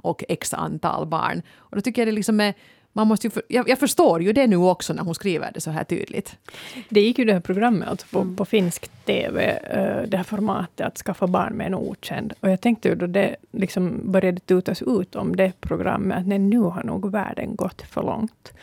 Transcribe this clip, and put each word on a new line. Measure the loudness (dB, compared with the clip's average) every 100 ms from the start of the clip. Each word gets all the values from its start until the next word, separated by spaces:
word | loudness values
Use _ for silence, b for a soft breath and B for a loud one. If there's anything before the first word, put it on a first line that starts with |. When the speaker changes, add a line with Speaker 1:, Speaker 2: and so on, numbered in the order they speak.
Speaker 1:
och | -4 -4 -4
x | -4 -4
antal | -4 -4 -4 -2 -2 -2
barn. | -2 -2 -4 -8 -16
Och | _ -6
då |
tycker | -2 0
jag | 0
det |
liksom | 0 2 4
är, | 2 0 b b b
man | 2 4
måste | 4 0
ju |
för-, | -4 -2
jag, | 0 2
jag | 2
förstår | 2 4 6 6
ju | 4
det | 4 6
nu | 6
också | 6 4 0
när | -4
hon | -4
skriver | -4 -2 -2 -4
det | -8
så | -6
här | -4
tydligt. | -4 -4 -4 -8 -8 -14 -20 B B B 0
Speaker 2:
Det | 4
gick | 4 4
ju |
det | 2
här | 2
programmet | 0 0 2 2 0
alltså | -6 -4
på, | -2
Speaker 3:
Mm. | -2 -4
Speaker 2:
på |
finsk | 0 2 2 -2 -10 -10
T | -4 -2 -2
V, | 0 0 -2 -4
eh, | -2 -2 -2 -2
det | -4
här |
formatet | -4 -2 -2 -2 -6 -6 -8
att | -6
skaffa | -8 -2 0
barn | 0 0
med | -4 -4
en |
okänd. | -4 -6 -8 -8 -8 -8 -2
Och | 0
jag | 2
tänkte | 2 2 2
ju |
då | 0 0
det | 0 0 -2 _
liksom | -6 -4 -2 -2 -2 0
började | 2 2 0
tutas | 2 2 2 -2
ut | 0 0 -2 -4
om | -2 2
det | 0 0
programmet | -4 -2 0 0 0 -2
att | 0
nej, | 2
nu | 4 4
har | 2 0
nog | -4 -4 -4
världen | -4 -4 -6 -8 -4
gått | -4 -6
för | -10 -6
långt. | -4 -4 -6 -8 -20 B